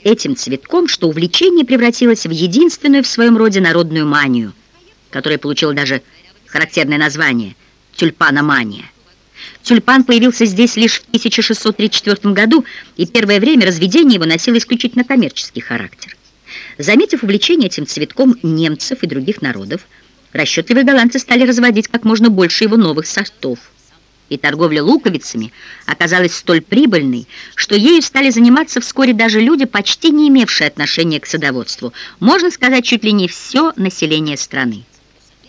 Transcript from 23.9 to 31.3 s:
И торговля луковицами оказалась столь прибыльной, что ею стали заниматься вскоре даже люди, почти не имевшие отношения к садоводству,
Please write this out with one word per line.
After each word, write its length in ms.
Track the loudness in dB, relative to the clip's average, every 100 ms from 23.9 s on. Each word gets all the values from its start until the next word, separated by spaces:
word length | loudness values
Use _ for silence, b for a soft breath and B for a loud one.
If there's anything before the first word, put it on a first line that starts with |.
| _ _ _ -12
И 80 | -6
торговля 460 | -4 -2 -2 0
луковицами 680 | 0 0 0 -4 -8 -10 -10 B B B B
оказалась 500 | -4 0 2 0 -2
столь 260 | 0 0
прибыльной, 640 | 0 2 2 2 0 -4 -8 B B B
что 200 | -2 2
ею 260 | 4 2
стали 280 | 0 -2 0
заниматься 500 | 4 4 4 0 -6
вскоре 340 | -6 -2 0
даже 260 | 2 0 2
люди, 260 | 2 2 0
почти 460 | -4 -4 -2 0
не 160 | 2 4
имевшие 400 | 4 2 0 -4
отношения 520 | -4 -4 -2 -2 -2
к 60 |
садоводству, 680 | -4